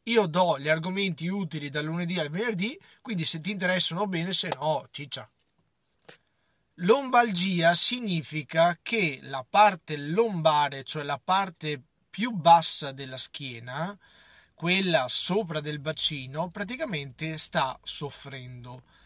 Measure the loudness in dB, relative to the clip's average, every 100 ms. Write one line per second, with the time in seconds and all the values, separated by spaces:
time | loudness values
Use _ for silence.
0 | 2 2 4 4 2 2 2 0 0 -2
1 | -2 -2 -4 -2 -4 -6 -6 -4 -4 -4
2 | -2 -2 -2 -2 -2 -2 -4 -6 _ _
3 | -6 -4 -4 -4 -6 -2 0 0 0 -2
4 | -2 -2 -2 -2 -2 -2 0 -2 -4 -14
5 | -10 -10 -12 _ _ _ _ _ _ _
6 | -20 -20 _ _ _ _ _ -4 4 4
7 | 6 4 4 2 0 4 4 4 2 0
8 | -2 -2 -4 -8 -4 2 2 2 -4 0
9 | 0 -2 -10 -10 0 6 6 6 -8 -8
10 | -2 2 2 4 4 6 4 0 -8 -8
11 | -4 -6 0 0 0 -6 -6 -6 -10 _
12 | _ -6 -4 2 8 8 6 -4 -8 -10
13 | -12 -10 -10 -10 -10 -10 -10 -6 -6 -8
14 | _ _ _ -20 _ -6 0 2 4 2
15 | 2 -2 0 0 0 -4 -4 -6 -6 -2
16 | -2 -4 -8 -6 -6 -6 -8 -6 -4 -4
17 | -6 -8 -8 -6 -4 -2 -2 -4 -12 -10
18 | -10 -10 -14 -14 -14 -14 -14 -16 _ _